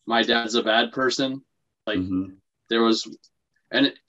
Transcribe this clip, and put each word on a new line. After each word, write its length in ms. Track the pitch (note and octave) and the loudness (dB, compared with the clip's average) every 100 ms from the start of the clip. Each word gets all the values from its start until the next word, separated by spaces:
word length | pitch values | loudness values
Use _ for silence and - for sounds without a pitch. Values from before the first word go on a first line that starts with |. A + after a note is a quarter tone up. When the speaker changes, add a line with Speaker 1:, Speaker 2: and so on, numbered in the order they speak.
| - | -2
Speaker 1:
"My 160 | A#2 | 0
dad's 340 | A2 A#2 A#2 A#2 | 2 0 0 0
a 60 | |
bad 300 | A2+ A2+ A#2+ | 2 2 0
person." 500 | C3+ B2+ C3 C3+ C3+ - _ _ _ - | 0 -2 0 -2 -4 -12 _ _ _ -6
Like, 120 | G2+ | -4
Speaker 2:
Mm-hmm. 360 | F#2 F#2 G2 - _ _ - | -2 -4 -4 -10 _ _ -4
Speaker 1:
there 140 | A2+ | 2
was, 260 | A2+ A2 - - _ _ _ _ _ | 2 2 -2 -14 _ _ _ _ _
and 160 | B2 C#3 | 0 0
it, 120 | - | -2